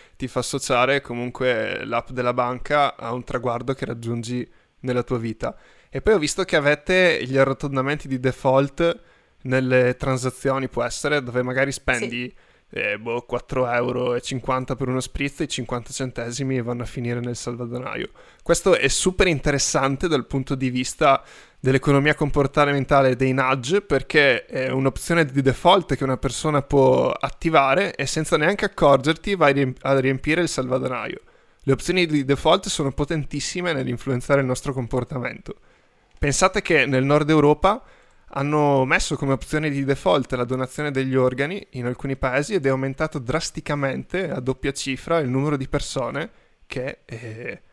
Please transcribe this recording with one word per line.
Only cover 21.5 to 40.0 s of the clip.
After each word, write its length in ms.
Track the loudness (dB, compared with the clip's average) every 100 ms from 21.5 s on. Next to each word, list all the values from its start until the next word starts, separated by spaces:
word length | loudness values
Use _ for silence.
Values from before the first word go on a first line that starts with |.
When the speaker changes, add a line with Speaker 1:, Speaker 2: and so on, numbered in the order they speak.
| _
Speaker 1:
dell'economia 540 | 2 2 4 4 4
comportamentale 1000 | 2 0 2 2 4 2 2 4 4 4
dei 180 | 4 2
nudge, 500 | 2 2 0 0 -2
perché 640 | 2 0 2 4 6 4 -2
è 240 | -4 -2
un'opzione 540 | 0 0 0 0 2
di 180 | 2 2
default 520 | 2 4 4 4 2 -2
che 80 |
una 120 | -2 -2
persona 460 | -4 -4 -2 0
può 480 | 2 4 6 6 2
attivare 840 | -2 -6 -4 2 4 4 4 0
e 120 | -4 -4
senza 300 | -4 0 2
neanche 280 | 2 0
accorgerti 680 | -2 4 6 6 4 -2 -2 2
vai 160 | 4
riemp-, 260 | 4 0 -2
a 160 | 0 2
riempire 420 | 2 0 0 0
il 80 | 0
salvadanaio. 720 | -2 -2 -2 -2 -6 -8 -12 _ _ _ _
Le 80 | -2
opzioni 340 | 0 0 0 2
di 180 | 2
default 420 | 2 2 4 2 2
sono 240 | -4 -4
potentissime 840 | -2 -2 -2 -4 -6 -6 -4 -2
nell'influenzare 680 | -2 -4 -4 -2 -2 2 2
il 60 | 2
nostro 260 | -2 -4
comportamento. 840 | -6 -2 -4 -4 -6 -8 -10 -16 -18 _ _ _ _ _ -4
Pensate 440 | 0 4 2 2
che 240 | 2 2 4
nel 180 | 2
nord 240 | 4 4 4
Europa 520 | 4 6 4 2 0 -6 -20 _ _ -12
hanno 500 | -6 -2 2 2 2
messo 320 | 2 0 0 -4
come 160 | -2
opzione 360 | -2 -2 -4 -2
di 160 | -4
default 480 | -2 -2